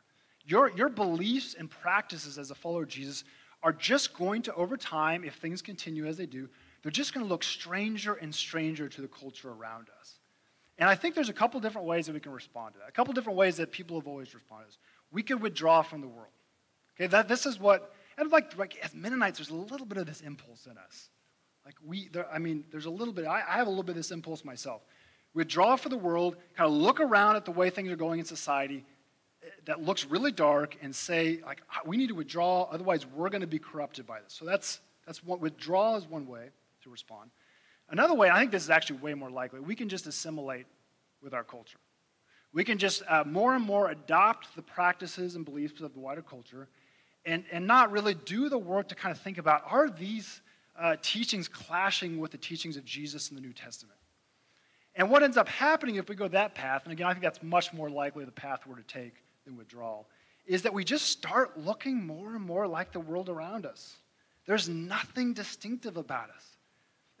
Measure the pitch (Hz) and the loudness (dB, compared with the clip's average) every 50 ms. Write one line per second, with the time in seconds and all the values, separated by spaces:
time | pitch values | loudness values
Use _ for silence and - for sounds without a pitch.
0 | _ _ _ _ _ _ _ _ _ 143 180 240 277 233 180 185 262 294 226 208 | _ _ _ _ _ _ _ _ _ 2 6 6 6 6 4 2 0 0 2 2
1 | 202 175 165 165 196 220 254 269 240 - - 170 165 156 - - - 175 190 214 | 2 2 2 0 0 0 0 0 -2 -6 -10 -12 -14 -14 -14 -6 0 0 2 2
2 | - - 175 156 156 147 139 147 139 131 135 - - 170 170 170 151 - 123 135 | 0 -2 -8 -12 -12 -12 -12 -12 -12 -12 -14 -10 -6 -4 -4 -4 -4 -6 -8 -8
3 | 139 139 135 - - - - - - - - _ 165 160 160 - - 208 254 277 | -8 -8 -10 -10 -12 -14 -20 -20 -20 -20 -12 _ 2 2 2 2 2 2 2 2
4 | - - - - 180 190 214 233 - 220 - 170 175 - 269 247 - - 160 156 | 2 -2 -4 -2 -2 0 0 -2 -2 -4 -2 -2 0 0 -2 -4 -4 -2 0 2
5 | 156 160 165 175 170 143 - - 170 165 180 180 - 214 185 - - 165 160 156 | 2 2 2 0 -2 -8 -10 -8 -6 -6 -6 -6 -8 -12 -12 -10 -10 -8 -6 -4
6 | 151 156 160 180 180 135 127 131 135 131 - _ - - _ _ - 151 151 262 | -4 -4 -6 -6 -8 -10 -10 -12 -12 -14 -16 _ -20 -20 _ _ -8 -4 -4 -2
7 | 294 - - 262 220 190 175 - - - - - - 170 180 196 208 220 220 202 | -4 -4 -4 -4 -2 -2 -2 -2 -2 -4 -6 -6 -8 -6 -4 -2 -2 -2 -2 -2
8 | 196 208 208 - 160 151 151 - - - 165 160 156 160 160 151 147 135 - 143 | -2 -4 -4 -4 -6 -6 -6 -6 -6 -4 -2 -2 -2 -2 -2 -4 -6 -8 -8 -12
9 | 135 131 - - 135 135 - - - 131 113 110 113 110 113 117 113 110 - _ | -12 -14 -14 -16 -18 -18 -16 -16 -16 -16 -14 -14 -14 -14 -14 -14 -16 -20 -20 _
10 | - - - _ _ _ _ _ _ _ _ _ _ _ _ - 170 190 190 - | -20 -20 -20 _ _ _ _ _ _ _ _ _ _ _ _ 4 6 6 6 4
11 | - 339 320 330 269 220 - - 214 240 269 247 214 220 214 208 175 165 170 170 | 2 0 0 0 0 0 2 2 2 2 2 -2 -4 -4 -4 -4 -2 0 0 0
12 | 151 160 151 147 - 143 131 117 - - - 117 113 107 - 98 104 127 - 233 | -2 -2 -8 -10 -10 -12 -14 -14 -16 -14 -14 -12 -12 -12 -16 -18 -20 -4 0 0
13 | 247 262 240 254 220 220 190 185 190 185 165 170 160 160 - - 175 170 170 160 | 2 2 0 -2 -2 0 4 6 6 6 4 2 -4 -6 -6 -10 -10 -8 -8 -8
14 | 139 143 143 135 131 123 - 110 _ _ 110 107 110 104 - _ _ _ _ _ | -8 -8 -10 -12 -12 -14 -18 -20 _ _ -20 -20 -20 -20 -20 _ _ _ _ _
15 | _ _ 156 214 214 - 262 220 220 202 160 - 160 160 160 160 156 - 156 147 | _ _ -6 -6 -2 -2 -2 -2 -2 -4 -2 2 4 6 6 6 6 2 -4 -12
16 | 135 123 117 117 107 - _ _ _ _ _ _ _ _ _ _ _ _ _ - | -12 -12 -14 -16 -20 -20 _ _ _ _ _ _ _ _ _ _ _ _ _ -4
17 | 185 175 190 214 214 190 240 247 - 277 220 190 202 202 190 - - - - - | 2 4 4 4 6 4 0 0 0 -2 -4 4 6 6 6 6 4 -4 -18 -20
18 | - - - 285 302 302 320 311 302 - 170 185 196 185 - - - 165 147 160 | -20 -14 -6 -4 2 4 4 4 4 2 -4 -6 -6 -6 -6 -10 -12 -12 -10 -8
19 | 175 226 262 247 214 190 - - 151 143 160 165 196 220 269 269 254 202 202 190 | -6 -4 0 2 2 0 0 -4 -8 -8 -8 -8 -8 -8 -10 -12 -10 -8 -6 -6
20 | 170 151 147 - 151 147 147 - - 120 117 - - 127 110 98 92 - - - | -6 -6 -10 -12 -14 -14 -14 -14 -16 -20 -20 -20 -20 -20 -20 -20 -20 -20 -20 -20
21 | - - _ _ _ _ _ _ _ _ _ _ _ 143 - _ 156 156 180 196 | -20 -20 _ _ _ _ _ _ _ _ _ _ _ -20 -20 _ -12 -10 -8 -8
22 | 185 160 165 175 170 - 156 160 165 165 156 147 147 - 156 156 151 165 170 202 | -8 -6 -6 -6 -6 -4 -4 -4 -2 -2 -2 -4 -6 -8 -12 -8 -8 -8 -6 -4
23 | 240 233 190 180 156 160 185 - 165 165 185 233 247 202 190 190 175 180 170 170 | -6 -4 -4 -4 -2 0 0 0 0 0 0 2 2 2 0 -2 -2 -4 -4 -6
24 | 156 - 175 170 156 160 160 - - 139 123 - - 135 113 104 - _ _ _ | -6 -6 -8 -8 -8 -8 -10 -10 -10 -14 -14 -10 -10 -10 -10 -10 -14 _ _ _
25 | _ _ _ _ _ _ - 165 160 160 - 170 190 233 262 254 - 269 262 226 | _ _ _ _ _ _ -2 -2 -2 2 4 6 6 8 6 4 2 -2 -4 0
26 | 180 170 170 170 175 175 175 - - _ _ - 165 156 147 147 165 196 190 320 | 0 2 2 4 2 2 0 -4 -12 _ _ 4 4 6 6 6 6 6 6 6
27 | 311 247 214 202 202 214 214 208 202 185 170 180 185 180 180 208 190 180 170 160 | 4 6 6 8 8 8 6 4 2 0 2 4 4 4 2 0 -4 -4 -4 -2
28 | 160 165 165 170 156 - 165 - - 151 143 139 139 139 143 135 127 - _ _ | -2 -2 -2 -2 -4 -6 -10 -6 -4 -2 0 0 0 -2 -6 -10 -12 -18 _ _
29 | _ _ _ _ _ _ _ _ - 165 - - _ 156 151 165 156 170 196 - | _ _ _ _ _ _ _ _ -20 -20 -20 -12 _ -6 -6 -2 0 0 0 0
30 | 143 139 156 202 269 285 202 175 151 147 147 147 147 147 - - 143 135 135 - | -2 0 0 2 2 0 2 4 6 6 6 4 2 0 -4 -10 -12 -10 -8 -8
31 | - - 170 165 165 160 165 165 160 131 139 - - - - - - 156 196 247 | -4 0 0 2 2 2 0 -2 -6 -12 -14 -14 -14 -10 -10 -8 -6 -2 0 0
32 | 262 226 202 165 147 135 160 170 170 180 180 180 185 - 156 165 180 185 170 151 | 0 0 -2 -4 -6 -4 0 2 4 4 4 4 2 0 -4 -2 0 2 0 0
33 | 139 127 135 156 175 196 202 196 180 160 156 151 - - - 151 143 139 - 135 | 0 -6 -6 -4 -2 -2 -2 -2 -4 -4 -4 -6 -8 -8 -8 -8 -8 -8 -10 -14
34 | 117 117 113 107 98 - - - 160 170 196 196 - - - - _ _ _ _ | -14 -14 -14 -14 -14 -16 -16 -12 -2 -2 -2 -2 -2 -6 -8 -8 _ _ _ _
35 | _ 160 170 - 170 175 180 175 156 156 156 - 135 156 180 190 214 226 220 202 | _ -18 -16 -14 -8 -8 -4 -4 -4 -4 -4 -6 -2 2 2 4 4 4 2 0
36 | 170 156 160 151 135 127 123 117 120 139 - _ _ _ _ _ _ 127 120 - | -4 -6 -10 -10 -10 -10 -12 -14 -16 -18 -20 _ _ _ _ _ _ -20 -20 -20
37 | - - 110 104 110 120 _ _ _ _ _ _ _ _ _ _ _ - - 202 | -18 -18 -20 -20 -20 -20 _ _ _ _ _ _ _ _ _ _ _ -4 2 4
38 | 294 349 320 226 202 175 175 208 269 233 202 180 151 160 160 160 - - 143 127 | 4 6 6 8 8 8 8 8 6 4 2 -2 2 4 4 4 4 0 -6 -6
39 | 143 151 147 139 135 127 127 127 127 123 131 131 139 175 220 247 233 202 190 175 | -8 -8 -8 -8 -10 -8 -8 -8 -8 -8 -8 -10 -8 -8 -6 -6 -6 -6 -6 -8
40 | - 151 143 - - 160 160 151 139 135 127 123 127 - _ _ _ _ _ _ | -8 -8 -8 -8 -6 -6 -8 -6 -6 -6 -8 -8 -10 -16 _ _ _ _ _ _
41 | _ _ _ _ 139 131 127 120 113 - 123 117 107 - - _ _ _ _ _ | _ _ _ _ -14 -8 -6 -6 -6 -8 -14 -18 -18 -20 -20 _ _ _ _ _
42 | _ _ _ _ _ _ _ _ _ _ - 165 180 240 220 185 196 190 185 - | _ _ _ _ _ _ _ _ _ _ -2 -2 0 0 2 2 2 0 0 -2
43 | - 175 160 151 147 147 160 190 233 254 262 254 220 202 202 202 196 160 151 151 | 2 4 4 4 4 2 2 4 6 6 6 4 2 2 4 4 4 4 0 -4
44 | 139 - 160 180 202 220 226 - - - - 170 - - - 175 180 175 180 - | 0 4 6 8 8 6 4 0 -6 -14 -16 -18 -18 -6 -2 2 2 2 2 0
45 | 185 165 - 185 180 175 175 170 156 147 139 147 147 147 - - 156 139 127 135 | -6 -10 -6 -6 -6 -6 -6 -8 -10 -8 -6 -6 -6 -6 -8 -10 -12 -12 -12 -12
46 | 131 131 143 165 - - 139 123 120 - 127 131 135 - _ _ _ _ _ _ | -10 -10 -10 -10 -12 -14 -18 -20 -20 -18 -18 -18 -20 -20 _ _ _ _ _ _
47 | _ _ _ _ - 165 165 175 180 - 175 170 185 214 247 254 240 208 202 208 | _ _ _ _ -4 -4 -4 -4 -4 -6 -8 -2 4 6 8 8 8 8 4 2
48 | 208 208 185 151 135 - 190 233 285 285 277 233 185 170 190 202 196 - 185 - | 2 0 0 -2 -4 -4 -2 -2 0 0 0 -2 -2 0 0 -2 -2 -2 -8 -6
49 | 196 185 151 - - 196 185 170 151 156 151 147 - - 214 269 311 269 180 160 | -6 -6 -6 -6 -8 -8 -8 0 4 4 4 4 4 2 4 4 4 4 0 -6
50 | 185 202 220 220 190 - - - _ _ _ _ _ _ _ 170 170 165 156 156 | -8 -6 -6 -8 -8 -10 -16 -18 _ _ _ _ _ _ _ 0 0 2 2 2
51 | - - - 220 233 - 220 190 165 - - - - - 165 180 190 196 - - | 0 -2 -2 0 0 -2 -2 -2 -4 -6 -10 -14 -8 -2 0 0 2 2 0 0
52 | 190 170 165 156 160 151 - 127 - - 170 - - 165 147 143 127 117 - 143 | -2 -4 -4 -4 -4 -6 -8 -12 -10 -8 -8 -6 -6 -8 -8 -10 -10 -10 -10 -8
53 | 147 147 151 143 - - 143 131 131 123 120 - - 120 - - 113 104 _ _ | -8 -8 -8 -8 -10 -10 -10 -12 -14 -14 -14 -16 -16 -16 -16 -16 -18 -20 _ _
54 | _ _ _ _ _ _ _ _ _ _ _ _ _ _ _ _ _ _ _ 180 | _ _ _ _ _ _ _ _ _ _ _ _ _ _ _ _ _ _ _ 2
55 | 185 214 269 285 294 269 233 240 196 - - - 269 302 320 320 285 240 208 190 | 4 6 8 8 8 8 6 4 4 4 0 2 4 4 4 4 2 -2 -2 -2
56 | 185 202 208 185 202 175 175 190 214 202 - - 135 131 135 135 - 170 160 160 | -4 -6 -6 -4 -4 2 2 2 2 2 -2 -6 -2 -2 -2 -2 -2 -6 -6 -2
57 | 175 180 180 185 180 160 - - 160 165 170 175 165 - 170 160 151 147 143 143 | 0 0 0 2 0 -2 -2 -4 -2 2 2 2 2 0 -4 -8 -8 -4 -4 -2
58 | 143 143 143 147 139 123 120 - 143 139 131 - - 135 127 117 107 - - 131 | -4 -4 -4 -8 -12 -12 -12 -12 -8 -6 -6 -8 -8 -14 -18 -18 -18 -14 -14 -14
59 | 123 117 113 _ _ _ _ _ _ 139 127 117 107 101 117 120 117 113 107 107 | -14 -14 -18 _ _ _ _ _ _ -18 -18 -18 -18 -18 -14 -10 -8 -8 -8 -10
60 | 107 _ _ _ _ _ _ _ _ 185 185 180 175 220 196 202 180 165 285 302 | -12 _ _ _ _ _ _ _ _ 0 0 0 2 0 0 0 0 0 0 0
61 | - - - - - - 196 254 254 - - 156 151 - 214 - - 269 262 233 | 0 -2 -2 -2 -4 2 2 4 2 2 0 -4 -4 -4 -4 -4 -4 -4 -2 -2
62 | 180 160 156 170 202 220 226 220 190 170 170 196 208 180 165 165 185 - - 175 | -4 -6 -8 -10 -10 -10 -10 -8 -6 -2 -2 0 0 0 -2 -4 -6 -6 -8 -8
63 | 165 156 170 180 185 185 170 156 160 180 220 220 165 123 - - - - - - | -6 -4 -4 -4 -4 -4 -6 -6 -8 -8 -8 -8 -10 -10 -12 -16 -20 -20 -20 -20
64 | _ _ _ _ _ _ _ _ _ 180 214 208 160 170 170 160 170 180 196 - | _ _ _ _ _ _ _ _ _ 2 2 2 2 0 -4 -6 -6 -4 -4 -6
65 | - - - 247 247 240 214 208 196 - - - - 214 247 247 - 214 165 170 | -6 -4 -2 -2 0 0 0 -2 -6 -8 -10 -10 -8 -8 -8 -6 -6 -8 -8 -8
66 | 143 147 135 117 110 107 - - - - _ _ _ _ _ _ _ _ _ _ | -6 -6 -6 -6 -6 -8 -14 -20 -20 -20 _ _ _ _ _ _ _ _ _ _
67 | _ _ _ _ | _ _ _ _